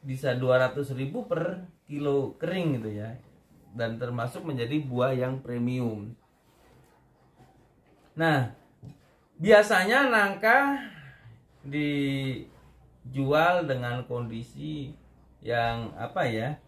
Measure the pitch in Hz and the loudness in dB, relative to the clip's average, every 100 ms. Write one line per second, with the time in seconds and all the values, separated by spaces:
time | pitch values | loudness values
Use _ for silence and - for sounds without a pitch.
0 | 139 131 139 123 127 127 127 147 135 127 | -8 -4 -2 0 4 4 4 0 -6 -4
1 | 139 214 226 170 175 180 - _ _ 143 | -6 -6 -4 -2 -2 -6 -14 _ _ -6
2 | 143 139 131 - 165 185 165 127 110 104 | 0 0 0 -4 -4 -2 0 -2 -4 -8
3 | 110 131 - _ _ - - 107 117 113 | -8 -12 -18 _ _ -20 -18 -6 -4 -4
4 | 123 123 120 135 160 135 117 151 139 123 | -6 -4 -4 -6 -8 -6 -2 -2 -2 0
5 | 127 131 127 131 135 120 120 127 117 107 | 0 2 -2 -4 -6 -4 -2 0 -2 -4
6 | 104 123 _ _ _ _ _ - _ _ | -10 -14 _ _ _ _ _ -20 _ _
7 | _ _ _ _ - _ _ _ _ _ | _ _ _ _ -20 _ _ _ _ _
8 | _ - 165 143 120 - _ _ - - | _ -2 2 2 0 -6 _ _ -20 -20
9 | _ _ _ _ 180 208 214 196 190 254 | _ _ _ _ 8 8 8 4 4 4
10 | 269 226 202 190 220 254 277 277 - - | 4 4 2 2 4 6 4 0 -6 -16
11 | - - - - _ _ 139 147 147 143 | -20 -20 -20 -20 _ _ -6 -2 0 0
12 | 139 139 135 123 - - - - - _ | 0 -2 -4 -6 -10 -20 -20 -20 -20 _
13 | 123 135 135 151 165 180 156 127 120 123 | -10 -4 2 4 4 2 0 -2 -2 -6
14 | 120 123 113 110 120 139 151 151 135 - | -6 -6 -6 -8 -12 -12 -10 -8 -10 -14
15 | - - _ _ 110 117 117 117 113 80 | -20 -20 _ _ -4 0 0 -2 -8 -8
16 | 117 185 139 110 120 151 | -8 -2 -2 -2 -4 -8